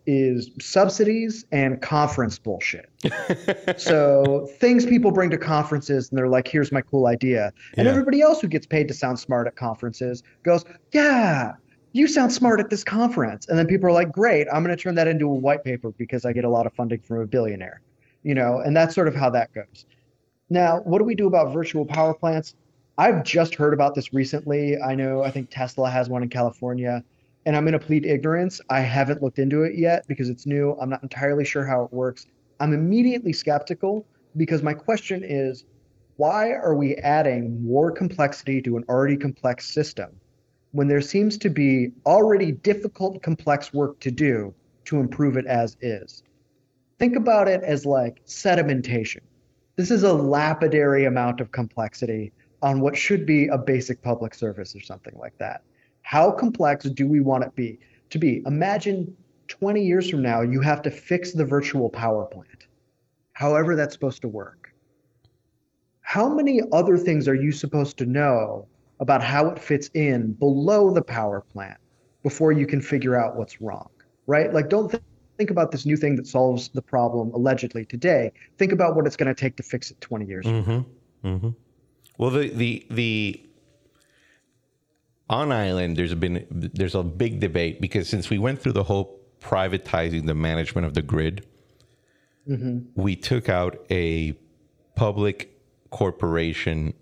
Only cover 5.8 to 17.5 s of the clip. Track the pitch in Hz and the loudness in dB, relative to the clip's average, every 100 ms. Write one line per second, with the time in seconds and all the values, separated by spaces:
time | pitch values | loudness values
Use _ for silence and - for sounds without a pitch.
5.8 | 143 139 123 135 127 127 127 156 131 139 | 0 -2 0 -2 2 2 2 0 0 -2
6.8 | - 139 127 120 131 117 104 - - - | 0 2 2 2 2 0 0 -6 -8 2
7.8 | 233 269 254 285 311 311 185 156 - 156 | 4 4 2 6 6 4 0 -4 0 0
8.8 | 143 - 127 123 - 123 120 - 120 110 | 0 -2 -4 -4 -2 0 0 -4 -6 -6
9.8 | 120 - 127 123 _ _ 170 170 - - | -8 -6 -6 -6 _ _ 2 2 0 -20
10.8 | _ 302 294 254 202 143 110 - _ _ | _ 2 4 4 4 2 -2 -8 _ _
11.8 | _ 240 302 294 240 - 247 214 208 202 | _ 2 4 4 2 4 4 4 2 -2
12.8 | - 214 240 240 113 107 - 165 165 190 | -2 0 2 2 -2 -4 0 2 4 4
13.8 | 180 170 170 180 233 156 147 151 175 175 | 6 4 4 2 4 4 2 0 0 -2
14.8 | 185 170 165 156 147 135 139 147 131 123 | 0 2 2 2 0 2 2 0 -2 -6
15.8 | 113 104 117 123 123 120 120 117 117 - | -6 -8 -6 -4 -2 0 2 2 0 -2
16.8 | 117 113 - 113 107 127 110 | -4 -4 -4 -6 -2 0 0